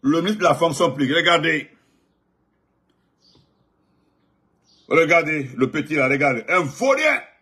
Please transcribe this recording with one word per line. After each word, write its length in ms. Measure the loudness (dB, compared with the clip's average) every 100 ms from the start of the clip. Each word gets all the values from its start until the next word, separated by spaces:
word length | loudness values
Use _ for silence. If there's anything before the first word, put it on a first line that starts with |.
Le 180 | 0 0
ministre 200 | -2 0
de 40 |
la 100 | 0
fonction 380 | 2 0 2 0
publique. 240 | 0 0 2
Regardez. 540 | 2 2 2 -2 -6 _ _ _ _ _ _ _ _ _ _ _ _ _ _ _ _ _ _ _ _ _ _ _ _ _ _ _ _ _ _ _ -2
Regardez, 640 | 0 4 2 0 -4 -6 -4
le 120 | -2
petit 280 | -2 -4 -2
là, 100 | 0
regardez. 380 | 0 0 -2 -2
Un 120 | -2
vaurien. 600 | -2 -2 0 2 0 -2 -8 _